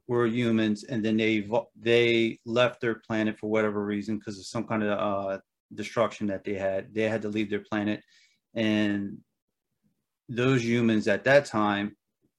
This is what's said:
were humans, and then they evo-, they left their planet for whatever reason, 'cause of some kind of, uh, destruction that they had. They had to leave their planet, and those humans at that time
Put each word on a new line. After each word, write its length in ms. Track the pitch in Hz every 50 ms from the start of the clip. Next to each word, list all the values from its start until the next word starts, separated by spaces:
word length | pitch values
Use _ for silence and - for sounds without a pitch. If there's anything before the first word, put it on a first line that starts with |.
| _
were 180 | - 120 120 120
humans, 580 | 113 113 123 120 113 113 110 110 107 107 104 -
and 220 | - 127 110 104
then 120 | 110 110
they 240 | 110 110 110 110 107
evo-, 260 | 98 104 117 117 - - _ 107
they 600 | 107 117 117 120 117 117 117 113 113 113 - - -
left 360 | 113 113 120 123 120 - -
their 140 | 123 117 110
planet 420 | 113 - - 113 110 107 107 107 -
for 100 | 107 107
whatever 360 | 110 110 107 107 104 104 101
reason, 340 | 104 104 104 101 110 107 98
'cause 200 | - 113 98 92
of 60 | 95
some 200 | - - 117 110
kind 180 | - 117 110 107
of, 160 | 104 101 -
uh, 400 | 101 104 98 98 98 98 98 95 - _ _ _ _ - 107
destruction 540 | 104 104 - - 120 110 101 - - 107
that 160 | 101 95 95 -
they 120 | 104 101
had. 380 | 95 98 95 95 98 107 135 104
They 100 | 110 110
had 180 | 110 113 107
to 80 | 107 104
leave 200 | 104 110 107 101
their 140 | 104 101 101 -
planet, 340 | 107 104 101 107 107 - - _ _ _ _ _ _ _ _ _ -
and 680 | 117 110 107 107 107 107 104 101 101 101 98 - - - _ _ _ _ _ _ _ _ _ _ _ _ _ _ _ _ _ _ _ _
those 360 | - 117 117 123 131 135 123 117
humans 440 | 117 117 120 117 113 110 107 104
at 160 | 110 101 98 -
that 200 | 131 139 147 143
time 500 | - - 107 107 104 101 101 104 104 - _ _ _ _ _ _ _ _